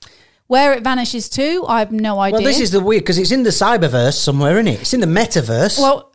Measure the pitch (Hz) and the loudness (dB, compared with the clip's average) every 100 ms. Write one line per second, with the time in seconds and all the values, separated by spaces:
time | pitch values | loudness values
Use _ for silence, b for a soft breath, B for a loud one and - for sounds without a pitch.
0 | B B B B - 254 285 262 233 254 | B B B B -2 2 2 2 -2 -2
1 | 240 240 214 - 285 349 - 233 214 220 | -4 -6 -6 -4 -2 -2 -2 -2 -2 -2
2 | 214 202 196 214 208 277 220 196 190 214 | -2 -2 0 0 2 0 0 0 2 0
3 | - 175 185 262 233 - 196 233 160 123 | 0 0 0 0 0 2 2 2 2 2
4 | 123 147 - 139 143 185 220 110 - 254 | 0 0 -2 0 2 2 0 -2 -2 -2
5 | 175 175 233 180 113 113 190 - 269 - | 0 0 0 -2 0 0 0 2 2 0
6 | - | -4